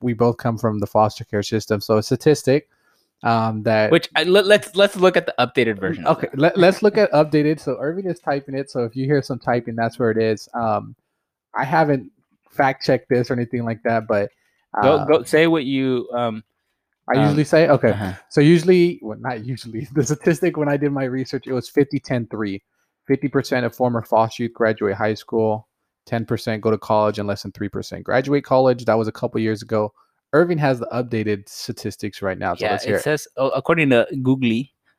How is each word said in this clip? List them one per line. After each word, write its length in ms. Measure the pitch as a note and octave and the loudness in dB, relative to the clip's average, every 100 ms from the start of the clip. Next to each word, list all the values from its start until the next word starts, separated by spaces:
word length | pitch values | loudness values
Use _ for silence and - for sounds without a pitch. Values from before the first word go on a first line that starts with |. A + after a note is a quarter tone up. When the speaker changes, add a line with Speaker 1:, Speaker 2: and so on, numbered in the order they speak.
Speaker 1:
we 120 | B2 | -4
both 220 | A2+ A#2+ A#2 | 2 2 2
come 220 | A#2+ A2 | -2 -2
from 220 | A#2 G#2+ | -2 -2
the 60 | G2+ | 0
foster 380 | A2 G#2+ - | 2 2 0
care 180 | - G#2+ | -6 -4
system. 360 | G2+ A2 - G#2+ | -2 -4 -2 -4
So 180 | - G#2+ | 0 0
a 40 | |
statistic, 640 | - B2+ - D3 - C#3+ - _ _ _ _ _ | 2 0 2 2 2 0 -2 _ _ _ _ _
um, 400 | A#2 A2+ A2+ A2 | -2 0 0 -2
that 280 | G#2+ A2 G#2+ | 0 2 4
Speaker 2:
Which 160 | E3 - - | 2 2 0
I, 80 | |
let, 220 | E3 F#3+ G3 | 4 4 6
let's, 280 | G#3 - | 4 2
let's 220 | F#3 G3 G3 | 2 2 4
look 200 | F3+ F3 | 2 4
at 100 | E3+ | 0
the 80 | - | 0
updated 400 | B2 - A2+ G2+ | 0 2 0 0
version 260 | F#2+ E2+ | -2 -2
of 120 | E2+ D#3+ | 0 0
Speaker 1:
Okay, 100 | - | -2
Speaker 2:
that. 60 | C3+ | 0
Speaker 1:
let, 180 | D#3+ G3+ | 2 4
let's 240 | F3 F#3+ | 4 4
look 160 | G#3 G#3+ | 2 2
at 120 | G#3 | 4
updated. 480 | D3+ D3+ D3+ D3 D#3 | 4 4 2 2 0
So 160 | - B2 | -4 -4
Irving 260 | C3+ F3 F#3+ | -4 -6 -6
is 120 | B2 | -6
typing 380 | - C#3+ C#3 C3+ | -4 -4 -4 -8
it. 140 | C#3 | -6
So 140 | C3 | -6
if 120 | A#2 C3 | -6 -4
you 80 | C3+ | 0
hear 160 | D3 | 0
some 160 | - B2+ | -2 -6
typing, 380 | - A#2+ A#2 A#2 | -2 -2 -2 -4
that's 220 | A#2 - | -4 0
where 120 | A#2+ | 0
it 80 | A2 | 2
is. 300 | A2 A2 - | 0 -2 -6
Um, 420 | A#2+ A2+ G#2 G#2+ A#2 _ _ _ _ _ | -6 -2 -2 -6 -14 _ _ _ _ _
I 100 | - | -6
haven't 460 | C3 D#3+ D3+ C3+ - _ _ _ _ | -2 0 2 0 -4 _ _ _ _
fact 320 | - C#3 C3+ | -2 0 0
check 240 | - B2+ - | 0 0 2
this 220 | B2 A#2+ | 0 0
or 40 | |
anything 300 | B2 A#2 B2 | -2 -4 -4
like 180 | A#2 A2+ | -6 -4
that, 220 | A#2 A2+ A2 | -2 -2 0
but, 240 | G#2+ G2+ - _ _ _ - | -2 -2 -8 _ _ _ 0
Speaker 2:
Go, 120 | G#2 D3+ | 2 2
Speaker 1:
uh, 80 | |
Speaker 2:
go, 180 | C#3+ D3+ | 2 0
say 240 | - D#3 E3 | 2 2 4
what 160 | E3 | 2
you, 440 | C3+ C3+ C3+ B2 - | 0 -2 0 -2 -2
um, 280 | A#2+ A#2+ A2 - _ _ _ _ _ - | -4 -4 -6 -12 _ _ _ _ _ -2
Speaker 1:
I 40 | C3 | 2
Speaker 2:
um, 60 | |
Speaker 1:
usually 200 | D3 D3 | 2 2
say? 240 | D3 D#3+ D#3+ | 2 4 4
Okay. 220 | C#3 A#2+ | 4 2
Speaker 2:
uh-huh. 220 | G#2 G2 F#2+ _ | 0 -4 -8 _
Speaker 1:
So 100 | - | 4
usually, 580 | D3 E3+ E3+ F#3 F3 F3 | 6 6 6 4 4 0
well, 160 | G#2+ G#2+ | -10 -10
not 240 | A#2+ A#2+ | -8 -8
usually, 420 | A#2 B2 A#2 A2 C3+ | -8 -10 -8 -10 -4
<laughs> 40 | |
the 100 | C#3+ | -2
statistic 520 | C3+ D3 - D#3 F3 D#3 | -2 0 0 0 0 -2
when 120 | D3 | -2
I 80 | C#3+ | 0
did 160 | D3 | -2
my 120 | C#3 | -2
research, 420 | C3 C3 B2+ C3+ - | -4 -4 -6 -8 -6
it 60 | |
was 160 | B2+ - | -6 -2
fifty, 300 | - C#3 C#3 | 0 0 -2
ten, 280 | - B2+ A2+ | -4 -4 -4
three. 340 | A2 G#2+ G2 - _ _ _ - | -6 -6 -6 -12 _ _ _ -4
Fifty 200 | C3+ C#3+ | -2 0
percent 380 | C#3 - B2+ A#2+ | -2 -2 -2 -4
of 80 | |
former 260 | - B2 A#2 | -2 -2 -2
foster 420 | - A2 A2+ - | 0 0 0 -2
youth 100 | A#2 | -8
graduate 400 | - A2+ G#2+ G#2 | -2 -2 0 -4
high 200 | G2 A2 | -2 -4
school, 540 | G#2+ - A2+ A2 G#2+ - _ _ _ _ | -4 -4 -2 0 -2 -8 _ _ _ _
ten 180 | A#2 | -8
percent 380 | A2+ A#2 - A2 | -4 -6 -4 -4
go 80 | A2 | -2
to 80 | G#2+ | -2
college, 400 | - G#2+ G#2+ G#2+ | 0 0 0 -2
and 80 | G#2 | -6
less 160 | G2+ | -6
than 80 | G#2 | -10
three 180 | - G2+ | -10 -10
percent 360 | F#2+ - F2 | -8 -10 -12
graduate 400 | F#2 A2+ C3+ C#3+ | -4 -2 0 -2
college. 400 | - C3 C3 B2 | 0 2 2 2
That 100 | A2+ A2 | 0 0
was 120 | A2 | 0
a 40 | |
couple 280 | - A#2+ A2+ | -4 -6 -4
years 200 | A2 G#2+ | -2 -4
ago. 320 | - A2 G#2+ - _ _ _ | -4 -4 -4 -8 _ _ _
Irving 240 | D3 F3 E3+ | 2 2 2
has 200 | C#3+ B2+ | 0 -2
the 80 | A#2 | -4
updated 560 | A#2 A#2+ A2+ G#2+ G2+ G2 | -6 -4 -2 -2 -4 -6
statistics 720 | - - A#2 A#2+ - G#2+ - | -14 -12 -10 -10 -10 -10 -6
right 160 | G2 F#2 | -6 -4
now, 160 | F#2+ | -4
so 100 | F2 | -4
Speaker 2:
Yeah, 60 | G#2+ | -4
Speaker 1:
let's 140 | G2+ | -4
Speaker 2:
it 40 | - | -2
Speaker 1:
hear 80 | G2 | -2
it. 60 | |
Speaker 2:
says, 240 | - D3+ - - | 0 -4 -4 -4
oh, 140 | C3 | -2
according 400 | C3 - E3 C#3+ | 0 0 2 4
to 160 | A#2+ - C3+ | 4 2 -2
Googly, 500 | C3 C3 B2 A2+ C#3 _ _ | 0 2 2 -2 -4 _ _